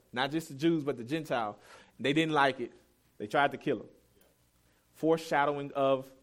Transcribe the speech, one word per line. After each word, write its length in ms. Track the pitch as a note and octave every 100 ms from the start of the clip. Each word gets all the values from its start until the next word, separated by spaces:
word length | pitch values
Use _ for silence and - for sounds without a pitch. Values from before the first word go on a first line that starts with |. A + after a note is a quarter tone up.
| _
not 200 | B2 C3+
just 160 | D#3+ E3
the 60 |
Jews, 280 | C3+ E3 E3
but 140 | C#3 B2
the 80 |
Gentile. 520 | A#2 D#3+ D#3 C3+ G#2+ G#2 - - - _
They 120 | B2+
didn't 220 | D3 D#3+
like 240 | D3+ C#3 C3
it. 140 | A#2+ - _ _ _ _
They 100 | G#2+
tried 240 | D3+ C#3+
to 60 | B2+
kill 180 | - A#2
him. 100 | - - _ _ _ _ _ _ _ _ _
Foreshadowing 760 | - D#3 D#3+ D#3+ D3+ C#3+ C#3+ C#3+ C#3
of 340 | C3+ C3+ C3 -